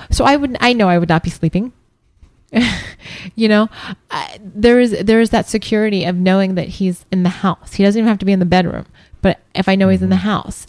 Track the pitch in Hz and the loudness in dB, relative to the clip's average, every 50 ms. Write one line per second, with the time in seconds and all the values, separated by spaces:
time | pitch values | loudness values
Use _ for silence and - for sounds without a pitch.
0 | - - - - 240 262 285 294 285 269 240 - - 247 247 233 202 185 175 175 | 0 -4 -2 0 2 2 2 2 0 -4 -4 -2 0 0 2 2 2 2 2 2
1 | 175 170 165 165 - 175 - - - 160 - 180 226 254 - _ _ _ _ _ | 2 2 0 0 0 -4 -6 -4 -4 -2 -2 -2 -4 -4 -8 _ _ _ _ _
2 | _ _ _ _ - _ _ _ _ _ - 220 247 233 196 - - - - - | _ _ _ _ -20 _ _ _ _ _ -2 -2 0 0 -2 -6 -10 -14 -18 -20
3 | - - - - - 185 - 220 226 214 214 208 220 220 - - - - 196 - | -20 -20 -18 -16 -16 -14 -4 -2 0 2 2 2 2 0 -4 -12 -14 -14 -16 -16
4 | _ _ - 151 - - - - 214 185 - 208 208 233 240 247 247 233 202 - | _ _ -10 -10 -10 -10 -14 -18 -18 -14 -4 2 4 4 6 6 4 2 0 -2
5 | 202 208 220 226 226 220 233 220 208 - - 214 - - 220 214 214 220 202 190 | 0 2 4 4 4 2 2 0 -2 -2 -4 -6 -4 -2 -2 0 0 0 -2 -2
6 | - 175 185 180 180 185 190 196 196 190 190 180 - 180 - - 196 185 175 - | -2 -2 -2 0 2 2 2 2 2 0 -2 -4 -4 -6 -6 -4 -2 -2 -2 -4
7 | - _ - 185 180 180 - - - 190 165 - - - - - 196 202 208 226 | -6 _ -2 0 0 0 -2 -2 -2 -4 -4 -4 -10 -10 -4 0 2 2 2 2
8 | 220 233 214 196 196 190 196 185 180 170 175 185 180 - - 55 - - _ _ | 2 0 0 0 0 0 2 2 2 2 2 2 2 0 -4 -8 -10 -14 _ _
9 | _ _ - - - 190 - - _ _ _ - 185 - 190 196 190 190 190 185 | _ _ -12 -2 0 0 0 -2 _ _ _ -4 -2 0 2 2 4 2 2 2
10 | 185 185 190 185 180 214 202 - - - - - - | 2 0 0 0 0 -2 -4 -4 -6 -8 -14 -16 -18